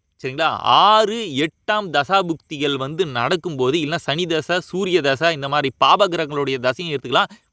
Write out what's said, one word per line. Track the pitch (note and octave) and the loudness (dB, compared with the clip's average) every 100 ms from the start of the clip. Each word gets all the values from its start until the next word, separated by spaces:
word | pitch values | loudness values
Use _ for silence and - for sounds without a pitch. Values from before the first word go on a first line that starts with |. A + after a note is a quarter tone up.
| _ _ | _ _
சரிங்களா? | C3+ C#3 D#3 G#2 | -8 -2 -2 0
ஆறு, | A#2 C3+ F#3+ A3 G#3+ A#3 G#3 C3 D#3+ | 4 6 6 6 2 -2 -4 -2 -4
எட்டாம் | - - G#3+ G3 | -4 -4 -4 -2
தசாபுக்திகள் | D3 C#3+ G3 F3 D3+ - D3 D3 C#3 | -2 2 0 0 -6 -10 -4 -2 -2
வந்து | C3+ D#3+ E3+ | -4 -4 -4
நடக்கும்போது, | A#2+ B2+ F3+ F3+ C#3 B2+ E3 | -2 -2 -2 -4 -2 0 0
இல்லைன்னா | C#3+ E3 | -2 -4
சனி | - D3+ F3 | -4 -4 -2
தசை, | D#3+ - F3 | -2 -2 -4
சூரிய | - F3+ F#3+ E3+ | -4 -4 0 2
தசை, | C#3 C3+ E3+ | 2 2 0
இந்த | D3+ C#3 | -2 -2
மாதிரி | D3 C3+ - | -2 -2 2
பாப | C3+ F#3 F#3+ | 4 4 4
கிரகங்களுடைய | E3+ D3+ D3 C#3 C3 | 0 -4 -4 -2 -2
தசையும் | B2+ C3 E3+ C#3+ | -2 -2 -4 -6
எடுத்துக்கலாம். | B2 D3 G3 - _ | -2 0 0 -6 _